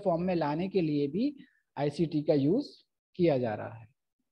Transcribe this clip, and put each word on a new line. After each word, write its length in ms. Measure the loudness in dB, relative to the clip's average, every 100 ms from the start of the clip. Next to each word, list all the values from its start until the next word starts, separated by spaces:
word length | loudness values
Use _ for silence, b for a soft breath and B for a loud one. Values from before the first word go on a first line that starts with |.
फॉर्म 180 | 0 0
में 120 | 0
लाने 340 | 0 0 -2 -2
के 120 | 0
लिए 260 | 0 0 0
भी 260 | 0 -2 b b b _ -4
आईसीटी 460 | -2 0 0 0
का 120 | 2
यूज़ 320 | 2 4 2 -2 -12 _ _ _ 0
किया 200 | 2 2
जा 160 | 0
रहा 200 | -4 -8
है। 160 | -14 -20 _ _ _ _